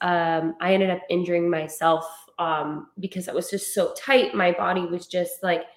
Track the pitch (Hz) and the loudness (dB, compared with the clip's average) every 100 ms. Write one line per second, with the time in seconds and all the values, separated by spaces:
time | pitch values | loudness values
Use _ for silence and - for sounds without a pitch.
0 | 180 175 165 165 165 - 175 190 190 180 | 0 0 2 0 0 -2 2 4 4 0
1 | - 175 175 175 175 160 156 - 165 160 | 0 -2 2 2 2 0 -2 0 2 2
2 | - - - - 160 156 147 151 - - | 0 -14 -12 -4 0 0 -2 -6 -10 -10
3 | 190 185 180 170 180 196 - 202 175 - | -10 -8 -6 -4 -4 -4 -4 -2 -2 -2
4 | - 262 - 202 180 175 180 185 175 175 | 2 4 4 2 2 2 0 0 -2 -6
5 | - 180 175 - 185 170 170 | -4 -4 -4 -4 -2 -2 -4